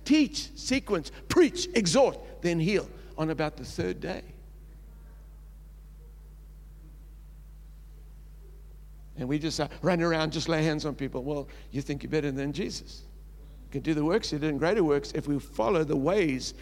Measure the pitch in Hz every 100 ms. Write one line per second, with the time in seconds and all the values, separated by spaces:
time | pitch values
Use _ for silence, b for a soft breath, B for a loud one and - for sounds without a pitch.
0 | - 311 269 - - - - 262 - 180
1 | - B - - 285 - - 233 175 240
2 | 226 - - - 175 165 170 190 147 B
3 | B - 160 151 151 - 113 - 175 80
4 | - - - - - - - - - -
5 | - - - - - - - - - -
6 | - - - - - - - - - -
7 | - - - - - - - - - -
8 | - - - - - - - - - -
9 | - - 127 151 156 147 147 B 170 175
10 | 170 160 156 156 160 156 160 151 151 135
11 | 135 131 135 147 135 B B 139 135 143
12 | - 151 143 135 143 143 240 165 - -
13 | - - - - - - - 139 135 151
14 | 151 214 - 151 156 139 165 214 160 143
15 | 143 139 139 143 - - 220 175 147 151
16 | 143 208 160 131 - -